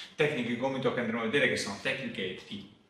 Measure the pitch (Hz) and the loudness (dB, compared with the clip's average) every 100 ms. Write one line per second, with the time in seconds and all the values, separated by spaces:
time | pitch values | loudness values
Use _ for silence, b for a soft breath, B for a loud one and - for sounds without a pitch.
0 | B - 147 127 117 120 135 135 120 127 | B 2 2 2 0 0 0 2 2 2
1 | 110 117 110 139 127 107 104 101 135 - | 0 0 2 4 4 2 -2 -2 -2 -2
2 | 117 - 92 - - 101 - - _ | -4 -4 -4 -6 -10 -12 -12 -20 _